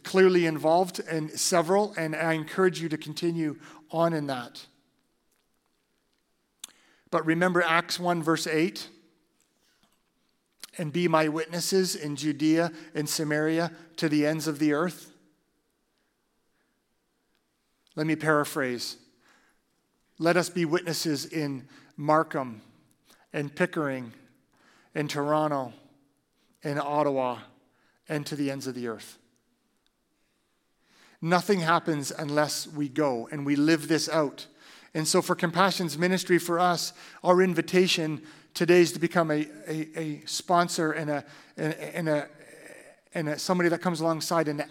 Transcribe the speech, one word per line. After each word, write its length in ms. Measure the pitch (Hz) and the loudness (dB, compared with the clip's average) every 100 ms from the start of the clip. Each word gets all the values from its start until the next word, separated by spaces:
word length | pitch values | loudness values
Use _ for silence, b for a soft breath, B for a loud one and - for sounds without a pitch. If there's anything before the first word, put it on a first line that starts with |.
clearly 420 | - 190 190 180 165 | 0 6 8 6 2
involved 540 | 156 151 170 180 185 | 0 2 4 2 -4
in 300 | 175 160 156 | -6 -4 -4
several, 600 | 135 - 180 160 196 208 185 | -4 0 2 4 2 2 -2
and 180 | 160 | -4
I 200 | 156 160 | -2 -2
encourage 460 | 160 151 - 185 156 | -2 -2 2 2 2
you 80 | 165 | -6
to 60 | 151 | -6
continue 600 | 151 147 170 170 151 139 B B - | -8 -4 -2 0 -4 -6 B B -6
on 220 | 165 170 | 0 2
in 160 | 160 143 | 0 -4
that. 360 | 127 120 - - _ _ _ _ _ _ _ _ _ _ _ _ _ _ _ _ _ _ _ - b b b b | -6 -8 -16 -20 _ _ _ _ _ _ _ _ _ _ _ _ _ _ _ _ _ _ _ -20 b b b b
But 160 | 170 156 | -2 2
remember 340 | 165 185 180 | 2 4 4
Acts 380 | 170 165 170 - | 4 2 2 -2
one, 240 | 175 175 | 0 0
verse 240 | 156 160 170 | 0 0 0
eight, 420 | 156 175 - - - _ _ _ _ _ _ _ _ _ _ _ _ _ _ _ _ - - | 0 0 -2 -16 -20 _ _ _ _ _ _ _ _ _ _ _ _ _ _ _ _ -16 -8
"And 140 | 156 | -6
be 160 | 156 175 | 0 2
my 180 | 160 156 | 4 2
witnesses 720 | 156 160 170 160 190 180 - | -2 -6 -6 0 2 2 -2
in 180 | 151 | -6
Judea 560 | 143 151 135 156 160 170 165 B | -4 -4 0 4 4 2 -4 B
and 140 | 151 147 | -6 -4
Samaria 640 | - 151 151 156 160 170 B B - | -4 -2 0 0 0 -2 B B -4
to 120 | 160 | 0
the 180 | 151 147 | 2 2
ends 200 | 160 151 | 0 -4
of 140 | 143 | 0
the 120 | 151 | 2
earth." 380 | 147 180 - - _ _ _ _ _ _ _ _ _ _ _ _ _ _ _ _ _ _ _ _ _ _ _ _ _ _ _ _ - | 2 -2 -6 -20 _ _ _ _ _ _ _ _ _ _ _ _ _ _ _ _ _ _ _ _ _ _ _ _ _ _ _ _ -4
Let 100 | 156 | -2
me 80 | |
paraphrase. 840 | 156 156 151 143 160 127 120 - - _ _ b b b b _ _ _ _ _ - | 0 2 2 2 -2 -2 -4 -8 -12 _ _ b b b b _ _ _ _ _ -2
Let 160 | 165 175 | 2 2
us 140 | 170 | 2
be 140 | 185 | 0
witnesses 600 | 160 175 175 156 165 143 165 | 0 0 -2 -4 -2 -2 -4
in 400 | 165 147 135 131 B B - | -6 -6 -8 -14 B B -6
Markham 640 | 147 156 156 156 127 107 - _ _ _ _ b b | 2 2 2 -4 -8 -10 -20 _ _ _ _ b b
and 200 | 151 147 | -8 -6
Pickering 600 | 147 180 175 143 131 117 - _ _ _ b b b b | -2 -2 -2 -4 -4 -10 -16 _ _ _ b b b b
and 140 | 160 147 | -6 -4
Toronto 680 | 147 143 156 156 143 123 113 _ _ _ _ _ _ _ _ | -4 0 0 0 -2 -6 -14 _ _ _ _ _ _ _ _
and 160 | 156 147 | -6 -4
Ottawa 580 | 143 147 143 135 127 117 - _ _ _ _ _ - | -2 0 2 0 -2 -4 -12 _ _ _ _ _ -8
and 180 | 156 139 | -6 -6
to 80 | |
the 160 | 143 139 | -4 -4
ends 160 | 135 127 | -4 -8
of 80 | |
the 140 | 123 120 | -8 -8
earth. 280 | 104 - - _ _ _ _ _ _ _ _ _ _ _ _ _ _ _ _ b b b b | -8 -14 -20 _ _ _ _ _ _ _ _ _ _ _ _ _ _ _ _ b b b b
Nothing 400 | 160 180 170 196 | 0 0 2 0
happens 500 | 160 170 170 151 135 | 4 2 2 -4 -4
unless 560 | - 151 147 151 - - | -6 -2 0 0 -2 -8
we 220 | 147 143 | -6 -4
go 400 | 127 147 120 120 | 0 0 -2 -6
and 160 | 151 143 | -6 -2
we 80 | |
live 320 | 143 151 165 147 | 2 4 2 2
this 220 | 156 - | -2 0
out. 400 | 156 143 - - B B B B | 0 0 -4 -20 B B B B
And 120 | 160 156 | -4 0
so 160 | 220 | 2
for 140 | 220 175 | 2 0
Compassion's 600 | 175 170 190 170 170 147 | 0 2 2 2 -4 0
ministry, 420 | 175 185 180 175 | 0 0 2 0
for 200 | 170 170 | 2 0
us, 360 | 180 165 - - B B | 2 0 -4 -10 B B
our 200 | 170 180 | 4 6
invitation 800 | 185 165 165 185 185 - 156 147 B B B | 4 2 2 4 4 2 -2 -6 B B B
today 260 | - 170 180 | -2 6 6
is 100 | 165 | 6
to 60 | 151 | 2
become 320 | 165 180 160 | 0 2 2
a, 160 | 151 151 - - | 0 -4 -10 -8
a, 200 | 156 156 | -6 -6
a 280 | 156 160 147 | -8 -8 -10
sponsor 640 | - - - 175 175 - 156 | -8 -8 2 2 2 0 -2
and 200 | 156 151 | -2 -4
a, 140 | 143 143 B B - | -4 -6 B B -6
and, 180 | 156 | -6
and 340 | 156 147 160 160 | -6 -8 -4 0
a, 200 | 147 143 - - - - - - - _ | -2 -2 -16 -20 -20 -20 -20 -20 -20 _
and 140 | 175 156 | -6 -4
a, 100 | 151 | -4
somebody 300 | - 180 170 | 0 2 2
that 140 | 165 | 2
comes 180 | 185 160 | -2 0
alongside 480 | 165 160 - 170 151 | -2 -2 0 0 0
and 160 | 147 143 | -2 -6